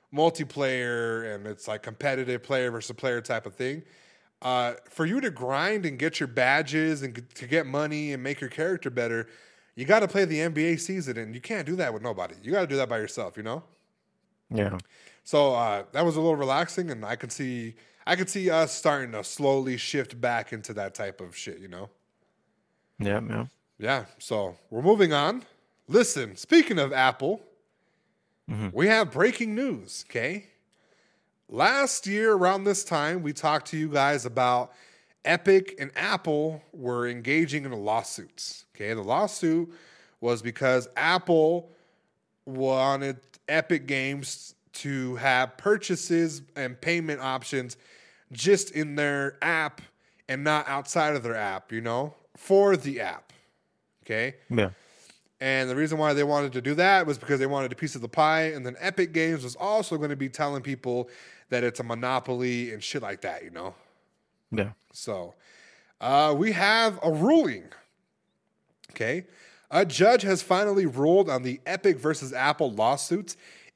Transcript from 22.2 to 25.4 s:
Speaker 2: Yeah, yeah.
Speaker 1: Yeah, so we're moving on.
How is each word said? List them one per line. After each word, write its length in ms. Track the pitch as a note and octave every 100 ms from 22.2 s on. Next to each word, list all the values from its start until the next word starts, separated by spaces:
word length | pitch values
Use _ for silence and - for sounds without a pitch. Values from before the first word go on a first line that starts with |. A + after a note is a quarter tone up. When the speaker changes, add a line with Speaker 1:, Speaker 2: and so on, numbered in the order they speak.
| _ _ _ _ _ _ _ -
Speaker 2:
Yeah, 200 | G#2 G#2 A2+
yeah. 180 | A2+ B2 _ _ -
Speaker 1:
Yeah, 280 | G#2+ C3+ G#2+ -
so 360 | - A2 F#2+ F2+ _
we're 100 | A2
moving 320 | D#3+ G#3+ F3+
on. 300 | D3 D3+ B3